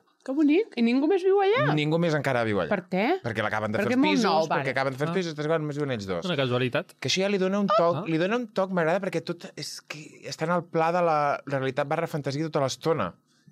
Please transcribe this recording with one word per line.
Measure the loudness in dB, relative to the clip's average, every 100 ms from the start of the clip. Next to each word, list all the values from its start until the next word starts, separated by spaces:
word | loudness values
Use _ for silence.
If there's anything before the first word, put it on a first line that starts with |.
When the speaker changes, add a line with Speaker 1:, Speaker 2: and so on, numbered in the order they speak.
| _ _
Speaker 1:
que | -4 2
bonic. | 4 4 0 0
I |
ningú | 2 2 2
més | 2
viu | 4 4
allà? | 4 4 2
Speaker 2:
Ningú | 2 2 2
més | 2
encara | 2 2 2
viu | 2 2
allà. | 0
Speaker 1:
Per | -2 -2
què? | 0 0 0
Speaker 2:
Perquè | -2 -2
l'acaben | -2 0 -2
de | 0
Speaker 1:
Perquè | 0
Speaker 2:
fer | 2
Speaker 1:
és |
molt | 2
Speaker 2:
pisos, | 2 2
Speaker 1:
nou, | 2 2
Speaker 2:
perquè | 0 -2
Speaker 1:
vale. | -2
Speaker 2:
acaben | -2
de | -2
fer | -2
Speaker 3:
Ah. |
Speaker 2:
pisos, | -2 -4
després | -4 -2
van | -2 -2
més | -4
viuen | -4
ells | -4 -4
dos. | -4 -2
Speaker 3:
Una | -2
casualitat. | 0 0 0 -2 -6 -6
Speaker 2:
Que | -4
això | 0
ja | 0
li | 0
dona | 0 0
un | 2
toc, | 4 2 2
Speaker 3:
Ah. | -2
Speaker 2:
li | 0
dona | 0 -2
un | -4
toc, | -4 -2
m'agrada, | 0 0 0
perquè | -2 -4
tot | -6 -10 -12 -14
és | -12 -14
que | -14 -16 -18 -16 -12
estan | -6 -2
al | -2 0
pla | 0 2
de | 2
la | 2 2 2 -2 -2
realitat | -2 -2 -2 -2
barra | -2 -2
fantasia | -4 -4 -4
tota | -2 0
l'estona. | -2 -2 -2 0 -2 -6 _ _ _